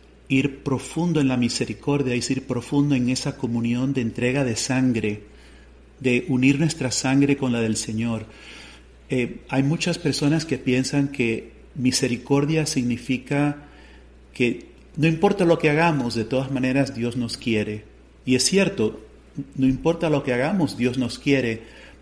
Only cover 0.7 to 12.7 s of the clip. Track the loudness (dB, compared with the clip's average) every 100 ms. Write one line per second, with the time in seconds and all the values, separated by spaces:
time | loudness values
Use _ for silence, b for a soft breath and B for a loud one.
0.7 | -4 -4 -4 0 2 2 2 0 -2 -4
1.7 | -6 -2 0 0 -2 -2 -4 -4 -6 -2
2.7 | 0 2 2 0 0 -4 -4 -4 -2 0
3.7 | 0 0 0 -2 0 0 2 0 -2 -2
4.7 | 2 2 2 0 -4 -10 b b b b
5.7 | b -20 -4 0 0 2 2 4 4 2
6.7 | 0 -4 -2 0 2 4 2 0 0 0
7.7 | -2 -4 -4 -2 -4 -6 B B B B
8.7 | B B -20 -4 -2 -2 -6 -4 0 2
9.7 | 0 -2 -2 -2 0 2 0 0 -2 0
10.7 | 0 2 0 0 0 -2 -2 -6 -18 -16
11.7 | -2 0 2 0 -2 0 2 2 0 0